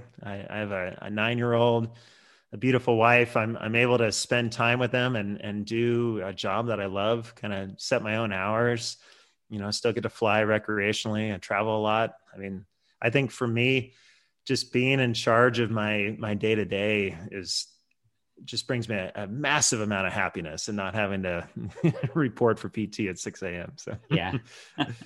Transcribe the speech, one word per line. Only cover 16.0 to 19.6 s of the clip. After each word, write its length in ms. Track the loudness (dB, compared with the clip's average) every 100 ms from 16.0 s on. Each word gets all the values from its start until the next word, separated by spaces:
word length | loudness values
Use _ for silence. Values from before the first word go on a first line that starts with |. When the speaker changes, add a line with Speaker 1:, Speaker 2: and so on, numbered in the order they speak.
| -2 -4
Speaker 1:
my 160 | -4
day-to-day 800 | 0 2 2 0 -2 0 0 0 -4 -12
is, 360 | -10 -6 -6 -8 _ _ _ _ _ _ -20
just 220 | -12 -8 -2
brings 240 | -2 -2
me 40 |
a, 180 | -4 -4
a 120 | -6 -8
massive 540 | -4 0 2